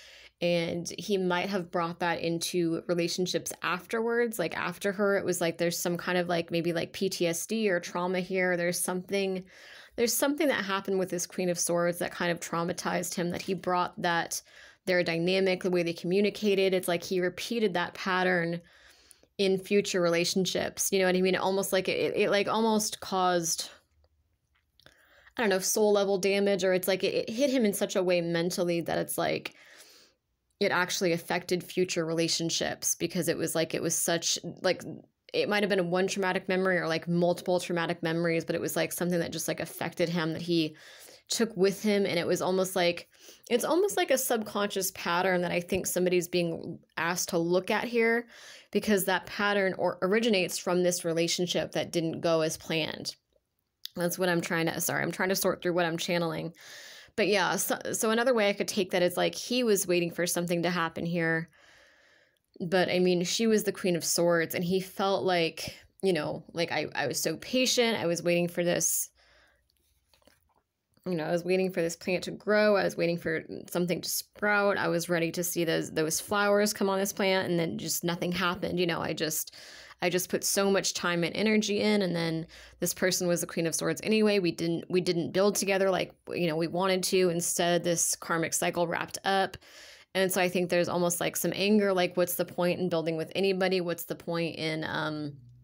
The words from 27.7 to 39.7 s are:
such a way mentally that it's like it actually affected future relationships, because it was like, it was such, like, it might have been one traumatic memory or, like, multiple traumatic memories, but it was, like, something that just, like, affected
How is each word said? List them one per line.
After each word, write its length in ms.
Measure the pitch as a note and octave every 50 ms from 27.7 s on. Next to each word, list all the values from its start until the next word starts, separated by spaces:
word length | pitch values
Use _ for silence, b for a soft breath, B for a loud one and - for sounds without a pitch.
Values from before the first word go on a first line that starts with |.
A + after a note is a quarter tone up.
| G3
such 240 | - G#3 G3 -
a 60 | G3+ F#3
way 180 | F3+ F3+ F3
mentally 600 | E3+ E3+ E3+ E3+ E3+ F3+ F3 - F3+ F3 F3 E3+ D#3+
that 160 | - D#3+ E3
it's 200 | E3+ - - -
like 360 | E3 D3+ - - - - B B B B B B B B B B B B B B _ _ _ _ _ _ _ -
it 120 | G3+ G3+ C3
actually 400 | E3+ F3+ F3+ - - G3+ F3 E3
affected 520 | E3+ E3+ - F3 F3 F3 - F#3 F3+ F3
future 420 | - - - F3+ F3+ - F3+ E3
relationships, 880 | D#3 E3 E3 E3+ E3 - - E3+ E3 - - - D3 - - - - -
because 340 | - F3 E3+ - F3+ D#3+ E3+
it 80 | D#3+
was 180 | - E3 D#3+ -
like, 200 | E3 D#3+ E3 -
it 80 | D#3 -
was 120 | E3 E3
such, 440 | - - - E3+ E3+ E3 - - - - F3 - - -
like, 200 | F#3 F3 - - F#3 - - - _ _ _ _ - -
it 140 | - D3+ D#3+
might 120 | G#3 G#3 G#3
have 60 | F#3
been 220 | G3+ G3 F3 E3+
one 160 | F3 F#3 F#3+
traumatic 420 | F#3+ F#3 G3 F#3+ F#3 F#3 F#3+ F#3 -
memory 300 | F#3 F#3 F#3 F#3+ F#3 F3
or, 100 | D#3 D#3+
like, 180 | D#3+ E3 D#3+
multiple 540 | F3 E3+ F3 F3 E3+ F3 E3+ - - F3+ F3+
traumatic 420 | - - F3+ E3+ E3 E3+ F3 E3+ -
memories, 420 | E3 D#3+ E3+ E3+ E3+ E3 E3 D#3+
but 100 | - E3
it 60 | E3+
was, 140 | - D3+ -
like, 160 | E3+ D#3+ D#3+
something 280 | - - F3+ F3 F3+ E3+
that 140 | E3+ - -
just, 160 | E3 - -
like, 120 | D#3 -
affected 480 | - -